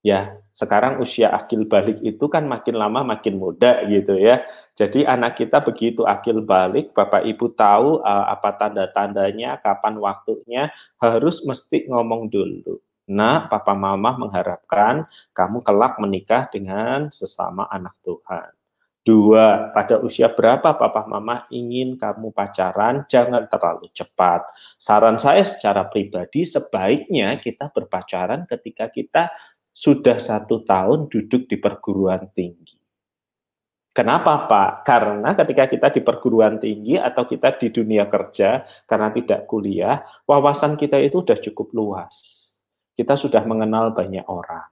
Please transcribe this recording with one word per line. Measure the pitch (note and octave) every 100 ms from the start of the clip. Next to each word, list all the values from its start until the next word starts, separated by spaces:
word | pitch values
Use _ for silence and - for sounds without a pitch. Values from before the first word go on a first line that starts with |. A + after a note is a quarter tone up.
| G#2
Ya, | G2 G2+ - _
sekarang | _ G#2+ G2+ B2+ C#3
usia | B2 - G#2+
akil | - - A2 G#2+
balik | A#2+ G#2+ A2 A2
itu | G#2+ D3
kan | D#3+ D3
makin | A#2 - A2+
lama | G#2+ A#2+
makin | B2 G#2+ - G2
muda | F#2 E2+ B2 B2 G2+
gitu | G2+ G2+
ya. | F#2+ G#2+ B2+ - - _ _
Jadi | G2+ C3+
anak | C3+ B2 A#2+ -
kita | A2+ C#3+ C#3+
begitu | B2+ A#2 A#2 G#2
akil | G2+ A#2+ A2 G#2+
balik, | F#2+ F#2 A#2 -
Bapak | - G2 G2+ F#2+
Ibu | G#2+ A#2 -
tahu, | G#2 G#2 C3+ D#3+ G2+
eh, | G2+ -
apa | G2+ G#2
tanda-tandanya, | G2+ G#2+ G2+ F#2 G2 G2+ G2 G2 G#2+ B2 C#3 G#2+
kapan | G2 A2 G#2+
waktunya, | G2+ G2 - G#2+ - A#2+ D3+ - _ _
harus | A#2 A#2 D3+ E3+
mesti | C#3 B2+ - D3 -
ngomong | B2 A2+ A2+ A2
dulu. | A2 F#2 F2+ F2 F2 _ _ -
"Nak, | G2 A2 D#3 -
papa | G#2+ - G2
mama | G2 G2 A2 C3
mengharapkan | A2+ F#2+ F2 F2 _ G2+ G#2+ C#3 D#3 - _
kamu | - F2+ A#2
kelak | A#2 G2+ A#2 -
menikah | G#2+ F#2+ - A#2 C3+
dengan | G#2 F#2+ G2 A#2 C3+ D3+
sesama | - - - F2+ F2+ G2+
anak | F#2+ F2+ _
Tuhan." | F#2+ E2+ - F2 E2 _ _ _ _ _ -
Dua, | A2 G#2 A2 A2 G2 -
"Pada | - G2+ -
usia | B2 - B2
berapa | - A2+ C3 -
papa | - A2+ A2 A2
mama | G#2 A2 A#2+ -
ingin | B2 A#2+ B2 B2+
kamu | B2+ G#2+ G#2 A2
pacaran? | - G2+ - F#2 G2 A2 C#3 C#3+
Jangan | B2+ A#2+ B2 G#2+
terlalu | - F2 E2 -
cepat. | - F2+ - F2+ E2+ - - - _
Saran | - G#2+ A2+ A2
saya | C#3 F3 F#3+
secara | - A2 G2 F#2
pribadi, | G#2+ G2 F#2 F2 D3
sebaiknya | F3 - - G2+ F#2+ C#3+ - E3 G2+ C3+
kita | A#2+ - C#3+
berpacaran | - - F#2 - F2+ F2+ C3+ F3
ketika | A#2+ A2+ - A2+
kita | - - D#3 E3+ - - _ _
sudah | _ D#3 C#3 B2+ A2+
satu | - G#2+ - A2+ -
tahun | F#2+ F#2+ D3+ D3
duduk | A2 G2+ B2+ B2+
di | G2
perguruan | G#2 G2 - G2 F#2+ F#2 F#2+
tinggi." | - F2 E2+ E2 _ _ _ _ _ _ _ _ _ _ _ _ -
Kenapa, | A2 D#3+ E3+ D3 -
Pak? | G#2+ F#2+ -
Karena | - A#2+ G#2 G#2 A#2 G3
ketika | D3 C3+ C3+
kita | C3 C#3
di | C3+
perguruan | B2+ - B2+ A2+ G#2+ G#2+
tinggi | A2 G#2+ G#2+ D#3+
atau | B2 B2
kita | A#2+ B2 C3 C3+
di | A#2+
dunia | A#2 G#2+ G#2+ G2+
kerja, | G2+ - - G2+ C3 - -
karena | _ G#2+ G#2+
tidak | A#2 B2 - -
kuliah, | A2 G2+ F#2 F#2+ C#3+ - - -
wawasan | C#3+ C#3+ C#3+ D3 D3+
kita | D3 C#3
itu | C#3 F3+
udah | F3+ G#2
cukup | - - A2
luas. | A#2 G#2 F#2 E2 - - - _ _ _ _ _
Kita | - A#2+ C#3
sudah | C3 A2 A2
mengenal | A2 G#2+ A2 A2+ A2
banyak | F#2+ F#2+ -
orang. | F2+ - E2 -